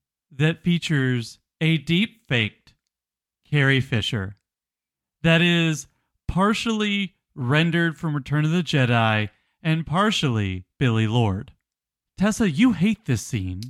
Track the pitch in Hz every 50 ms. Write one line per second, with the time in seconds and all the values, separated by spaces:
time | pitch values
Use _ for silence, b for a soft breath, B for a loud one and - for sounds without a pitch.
0 | _ _ _ _ _ _ 151 127 147 156 170 - - 180 170 165 - - 160 139
1 | 131 127 127 120 117 - - - _ _ _ - 160 156 165 160 - - 165 180
2 | 220 226 - _ _ - 139 120 110 104 - _ _ _ _ _ _ _ _ _
3 | _ _ _ _ _ _ _ _ _ _ 147 147 139 135 135 131 127 - - 110
4 | - - - 107 95 98 104 - _ _ _ _ _ _ _ _ _ _ _ _
5 | _ _ _ _ - 165 165 165 175 175 170 170 165 165 156 147 - - _ _
6 | _ _ _ _ _ - - 170 190 208 226 - - 233 220 214 214 208 202 202
7 | 196 180 - _ _ _ - 147 127 120 143 151 165 170 165 170 170 165 151 -
8 | - 160 147 147 127 - 139 151 151 156 160 180 165 - - 143 127 117 120 117
9 | 113 110 110 107 107 104 - _ _ _ _ _ - 165 156 165 160 - 143 180
10 | 208 220 202 - - 139 117 110 101 95 95 92 - _ _ - 143 123 113 110
11 | 110 107 113 123 117 104 92 101 - - - _ _ _ _ _ _ _ _ _
12 | _ _ _ - 185 214 208 - 233 190 139 147 233 262 214 151 170 220 214 -
13 | _ - 127 107 - - - 110 95 92 90 92 113 131